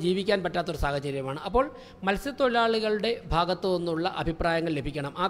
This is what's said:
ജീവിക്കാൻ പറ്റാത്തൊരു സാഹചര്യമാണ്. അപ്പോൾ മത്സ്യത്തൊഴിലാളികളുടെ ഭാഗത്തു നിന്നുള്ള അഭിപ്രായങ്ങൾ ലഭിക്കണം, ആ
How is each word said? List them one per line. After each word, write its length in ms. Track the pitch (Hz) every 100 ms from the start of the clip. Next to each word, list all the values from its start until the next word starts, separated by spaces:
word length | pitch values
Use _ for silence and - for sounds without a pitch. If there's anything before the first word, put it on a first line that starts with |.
| 170
ജീവിക്കാൻ 340 | 185 196 202 175
പറ്റാത്തൊരു 340 | 175 170 156
സാഹചര്യമാണ്. 560 | 147 143 143 139 131 143 190
അപ്പോൾ 180 | 220 285 - - - 190
മത്സ്യത്തൊഴിലാളികളുടെ 1040 | 202 277 277 262 233 226 226 214 214 190 - 151
ഭാഗത്തു 360 | 156 175 185 196 180
നിന്നുള്ള 300 | 170 160 175 -
അഭിപ്രായങ്ങൾ 520 | 156 165 170 165 165 151
ലഭിക്കണം, 340 | 135 143 143 139
ആ 40 | 190